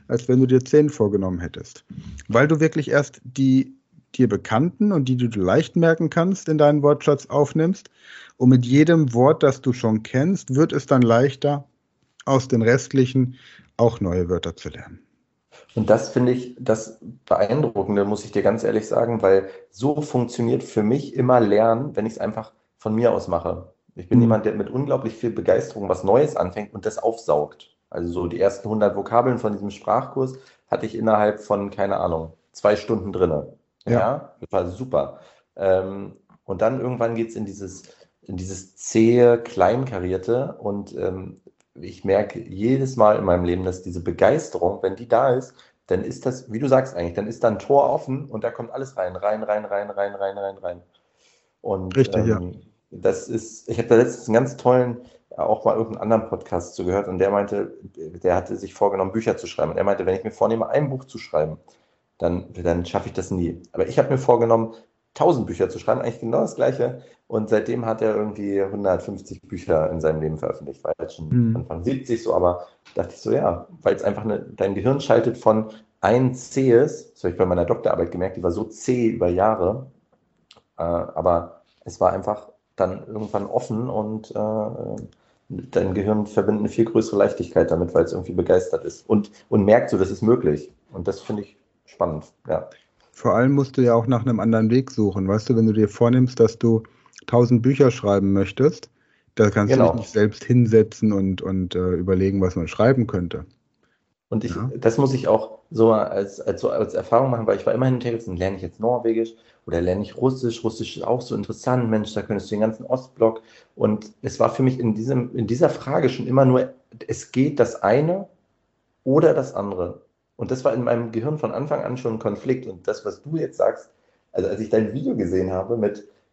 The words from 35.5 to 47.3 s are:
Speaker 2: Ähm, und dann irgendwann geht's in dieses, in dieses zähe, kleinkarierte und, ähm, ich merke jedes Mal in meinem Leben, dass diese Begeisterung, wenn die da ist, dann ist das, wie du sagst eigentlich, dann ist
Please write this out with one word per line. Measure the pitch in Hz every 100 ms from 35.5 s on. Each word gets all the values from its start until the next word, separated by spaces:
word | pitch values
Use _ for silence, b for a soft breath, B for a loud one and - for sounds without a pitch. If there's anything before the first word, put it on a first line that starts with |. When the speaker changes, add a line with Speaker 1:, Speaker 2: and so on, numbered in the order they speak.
| -
Speaker 2:
Ähm, | 98 95 95 98 98 - _ _
und | - 92
dann | 110 131
irgendwann | 123 123 117
geht's | 113 113 -
in | 104
dieses, | 98 95 87 b b b _
in | - 95
dieses | 92 95 - _
zähe, | - 113 113 120 120 117
kleinkarierte | - - 92 117 135 101 90 92 104 120 143 -
und, | 107 101 101 -
ähm, | 98 92 95 92 _ _ _ -
ich | 87 87
merke | 101 98 104 -
jedes | - 95 110 135 131 131
Mal | 107 107
in |
meinem | 101 87
Leben, | 87 90
dass | 92 92
diese | - 90
Begeisterung, | 87 82 95 147 - - 87 101
wenn | 95
die | 95 117
da | 117 135
ist, | 123 131 b b b -
dann | 90
ist | 85 -
das, | 135 127 -
wie | 110
du | 139
sagst | 131 131
eigentlich, | 87 85
dann | 85
ist | 104